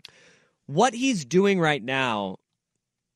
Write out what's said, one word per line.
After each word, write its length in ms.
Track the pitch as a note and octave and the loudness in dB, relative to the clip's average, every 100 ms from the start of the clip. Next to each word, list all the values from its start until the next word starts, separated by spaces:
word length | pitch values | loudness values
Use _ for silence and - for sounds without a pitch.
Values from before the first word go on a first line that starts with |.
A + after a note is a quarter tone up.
| - _ _ _ _ _ - | -20 _ _ _ _ _ -8
What 280 | C#3+ B3+ | 0 0
he's 300 | A#3+ C4+ G#3 | 2 -2 -2
doing 340 | B2 E3+ G3+ F#3+ | 0 2 4 2
right 240 | D#3+ D3 | 0 0
now 540 | A#2 C3+ C3 G#2+ G2 F#2+ _ _ _ _ _ _ _ | -2 -2 -2 -2 -4 -8 _ _ _ _ _ _ _